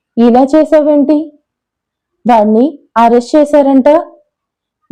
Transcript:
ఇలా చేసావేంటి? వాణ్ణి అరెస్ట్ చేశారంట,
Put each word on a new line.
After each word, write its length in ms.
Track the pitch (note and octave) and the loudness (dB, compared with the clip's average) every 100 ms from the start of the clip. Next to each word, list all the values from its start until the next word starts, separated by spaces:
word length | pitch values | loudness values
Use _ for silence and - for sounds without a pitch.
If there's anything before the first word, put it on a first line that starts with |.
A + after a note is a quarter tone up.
| _ - | _ -2
ఇలా 280 | A#3+ B3 C4+ D#4 | 2 2 0 0
చేసావేంటి? 840 | D#4 D#4 D4 D4 C#4 D4 D#4 _ _ _ _ _ _ _ _ _ G#3+ | 0 0 0 0 0 -2 -4 _ _ _ _ _ _ _ _ _ -2
వాణ్ణి 480 | A#3 G#3+ A3 D4 - _ A3+ | 0 0 0 -2 -6 _ -2
అరెస్ట్ 400 | A#3 A#3+ A#3+ D#4 | 0 0 0 -2
చేశారంట, 520 | D4 D4 C#4 C4+ D4 D#4+ - - _ _ _ _ _ _ _ | 0 0 0 0 0 0 -4 -18 _ _ _ _ _ _ _